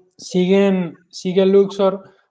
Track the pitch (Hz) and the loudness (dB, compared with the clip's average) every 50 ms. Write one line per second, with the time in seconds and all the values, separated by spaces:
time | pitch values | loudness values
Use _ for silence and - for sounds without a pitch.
0 | _ _ _ - - - - 185 180 180 190 196 202 196 190 185 180 165 180 - | _ _ _ -20 -12 -6 -2 -2 0 2 2 2 2 2 0 -2 -4 -6 -10 -16
1 | _ _ - - - 185 175 190 190 190 196 196 196 196 - - 202 190 190 196 | _ _ -16 -10 -8 -4 0 0 2 4 4 2 2 0 -2 -2 -2 -2 -2 -4
2 | - - _ _ _ _ | -10 -18 _ _ _ _